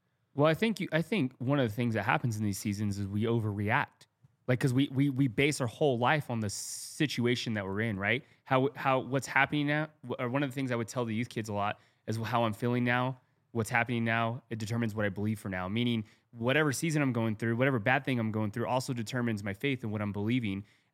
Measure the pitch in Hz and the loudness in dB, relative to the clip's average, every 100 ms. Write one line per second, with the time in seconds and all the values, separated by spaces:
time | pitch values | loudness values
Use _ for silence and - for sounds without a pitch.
0 | _ _ _ 135 151 156 226 196 185 156 | _ _ _ 2 4 4 0 0 -2 0
1 | 165 214 131 - 120 143 120 104 120 110 | 0 0 0 -2 0 2 2 0 0 0
2 | 104 156 123 107 104 95 110 101 104 98 | 2 2 0 0 -2 -2 -2 -2 -2 -2
3 | 98 104 113 117 107 101 104 135 - _ | -2 -2 0 0 0 -2 0 0 0 _
4 | - _ _ _ - 123 139 123 143 131 | -20 _ _ _ 0 2 2 2 2 2
5 | 143 131 139 110 147 139 123 - 151 120 | 2 2 2 4 2 2 -2 0 0 2
6 | 123 151 - 113 104 - - - - - | 2 2 0 -4 -4 -4 -8 -10 -8 -2
7 | 147 - 120 120 120 107 98 98 117 98 | -2 2 0 0 -2 -4 -2 -2 -2 0
8 | 101 127 - _ - 131 139 - 135 131 | 0 0 -4 _ 0 2 2 0 0 0
9 | 113 135 - 135 135 151 143 151 156 _ | 0 -2 0 2 4 2 0 0 -2 _
10 | 123 - 123 135 143 131 131 117 113 127 | -8 -4 -2 -2 -2 -2 -2 -2 -2 -4
11 | 117 110 123 120 107 101 101 - _ _ | -2 -2 -4 -6 -4 -2 -4 -4 _ _
12 | - 113 110 120 113 107 120 123 123 123 | -6 -4 0 2 2 0 0 2 2 2
13 | 127 127 _ _ _ 117 110 120 120 117 | 0 -4 _ _ _ -4 2 2 2 0
14 | 113 113 113 120 - 117 104 117 117 107 | 0 2 0 -2 -6 -6 -2 -2 -2 0
15 | 104 95 107 104 101 92 92 113 120 113 | -2 0 -2 -2 -4 -4 -2 0 2 0
16 | 104 _ _ 117 117 143 151 127 165 151 | -4 _ _ -4 0 2 2 0 0 2
17 | 139 117 113 104 113 117 135 127 101 139 | 2 2 0 0 0 2 2 2 2 0
18 | 139 120 110 107 107 117 98 127 131 120 | 0 -2 0 -2 -2 -2 -2 -2 -2 -6
19 | 110 127 120 104 101 95 143 131 110 104 | -4 -2 -2 -2 -4 -4 -4 -4 -4 -4
20 | 104 101 107 127 107 98 98 _ _ | -4 -2 0 0 0 -4 -8 _ _